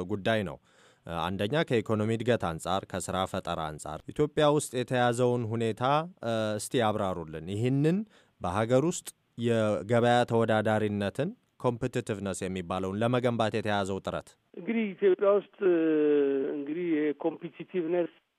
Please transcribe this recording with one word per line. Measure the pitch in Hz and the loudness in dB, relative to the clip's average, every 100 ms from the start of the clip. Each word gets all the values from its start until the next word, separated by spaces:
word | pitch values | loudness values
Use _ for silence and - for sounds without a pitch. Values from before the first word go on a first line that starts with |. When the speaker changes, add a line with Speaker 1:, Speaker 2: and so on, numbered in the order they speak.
| 90 | -4
Speaker 1:
ጉዳይ | 101 92 113 | -4 0 0
ነው። | 92 67 _ _ _ _ - 85 | -2 -8 _ _ _ _ -10 -4
አንደኛ | 82 98 104 151 | -4 -2 -2 -2
ከኢኮኖሚ | 165 120 - 107 107 | 0 0 0 0 0
እድገት | 113 113 113 | 0 0 0
አንጻር፣ | 90 80 85 95 - | 0 -4 -2 -4 -4
ከስራ | 92 92 92 92 | -6 -4 -4 -2
ፈጠራ | 95 90 82 | -4 -4 -4
አንጻር | 78 76 76 78 - | -6 -8 -12 -12 -8
ኢትዮጵያ | - 147 - 147 | -2 -2 2 4
ውስጥ | 147 - 123 | 4 0 -4
የተያዘውን | 123 127 123 120 123 123 113 | -2 2 2 2 2 2 -2
ሁኔታ፣ | 117 113 101 123 147 170 - 117 113 107 107 | -2 -2 0 0 0 -2 -6 -4 -2 -2 -4
እስቲ | - 131 | -2 2
ያብራሩልን። | 107 104 98 87 78 80 80 | 2 2 -2 -4 -6 -10 -6
ይህንን | 104 123 139 151 190 220 _ _ _ | -2 0 2 2 2 -2 _ _ _
በሀገር | 92 92 113 127 160 | -4 0 2 2 2
ውስጥ | 175 - - _ - | -2 -8 -18 _ -4
የገበያ | 117 113 107 98 98 120 120 120 120 | 0 2 2 0 0 2 4 4 4
ተወዳዳሪነትን | 117 113 110 107 107 107 101 101 - 160 240 _ - | 2 4 2 2 2 2 0 -2 -2 -4 -6 _ -4
ኮምፒቲቲቭነስ | 127 120 131 127 117 101 98 90 | -2 -2 -2 -4 -4 -4 -4 -4
የሚባለውን | 92 92 85 92 95 101 | -4 -4 -4 -4 -2 0
ለመገንባት | 117 123 123 117 110 | 0 2 0 0 0
የተያዘው | 110 104 101 95 95 | -2 0 0 0 -4
ጥረት | 90 80 - _ _ | -4 -6 -8 _ _
Speaker 2:
እንግዲህ | - 170 226 208 | -10 -4 -2 -2
ኢትዮጵያ | 175 202 185 202 | 0 2 4 4
ውስጥ | 202 - - 196 170 160 156 151 147 139 139 147 | 2 0 -2 2 4 4 4 4 4 4 0 -2
እንግዲህ | 151 143 160 175 | -4 -6 -4 -2
የኮምፒቲቲቭነስ | 151 151 143 170 160 165 - 165 185 165 175 165 - _ | 0 0 -2 -4 -4 -8 -14 -8 -4 0 0 -2 -6 _